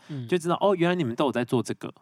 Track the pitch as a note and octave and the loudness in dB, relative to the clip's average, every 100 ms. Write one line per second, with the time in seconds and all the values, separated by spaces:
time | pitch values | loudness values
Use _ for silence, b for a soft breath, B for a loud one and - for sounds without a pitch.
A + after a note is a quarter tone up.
0 | B C#3+ A#2 F3+ E3 E3 G3+ F#3 E3+ F3+ | B -10 -2 -2 0 2 2 2 2 2
1 | B2 A#2+ C#3+ A#2+ B2 A#2+ - A2 - - | -2 0 0 0 0 0 0 -6 -8 -14